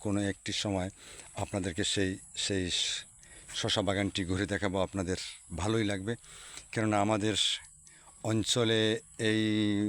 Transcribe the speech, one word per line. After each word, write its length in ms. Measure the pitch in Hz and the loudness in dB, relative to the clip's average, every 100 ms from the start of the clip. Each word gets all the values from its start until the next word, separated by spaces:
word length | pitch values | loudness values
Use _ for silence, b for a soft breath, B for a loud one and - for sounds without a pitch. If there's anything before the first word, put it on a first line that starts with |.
কোনো 200 | 104 101 | -2 0
একটি 320 | 101 - - | -2 -4 -4
সময় 380 | - 107 98 92 B B B B | -4 0 0 -2 B B B B
আপনাদেরকে 500 | - 98 104 92 85 | -8 -4 -2 -2 0
সেই, 340 | 101 - 95 101 - - | 0 2 0 0 -8 -6
সেই 340 | - 98 90 | -2 0 0
শ-, 340 | - - - - - B B B | 0 -2 -4 -8 -20 B B B
শসা 280 | - 110 117 | -6 0 2
বাগানটি 420 | 95 98 101 98 | 2 2 0 0
ঘুরে 220 | 87 92 101 | -2 0 0
দেখাবো। 360 | 98 101 95 | 0 0 0
আপনাদের 340 | 90 98 90 92 - - - 85 | 0 -2 -2 -2 -4 -12 -10 -4
ভালোই 280 | 95 113 | 0 0
লাগবে, 320 | 104 98 98 120 B B B B B | 0 -2 -4 -6 B B B B B
কেননা 280 | 117 110 104 | -2 2 4
আমাদের 340 | 104 107 107 98 - - - - - B B B | 4 4 2 2 0 -2 -8 -20 -20 B B B
অঞ্চলে 800 | 107 110 - 127 113 113 110 110 - - | 0 0 2 2 4 4 4 0 -4 -2
এই 240 | 113 110 110 107 104 101 | 2 2 2 2 2 2